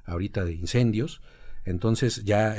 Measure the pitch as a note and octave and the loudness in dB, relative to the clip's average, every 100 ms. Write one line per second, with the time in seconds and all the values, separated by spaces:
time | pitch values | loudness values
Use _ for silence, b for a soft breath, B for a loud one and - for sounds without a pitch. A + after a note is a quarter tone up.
0 | - F2 G2+ G#2 F2 E2 E2+ B2 A#2+ G#2+ | -8 -4 -4 -2 -2 -4 0 2 2 2
1 | D#3 - b b b b - F2 A2+ A2+ | -2 -6 b b b b -4 0 2 2
2 | B2 - G2+ G#2 A2 | 2 0 2 4 2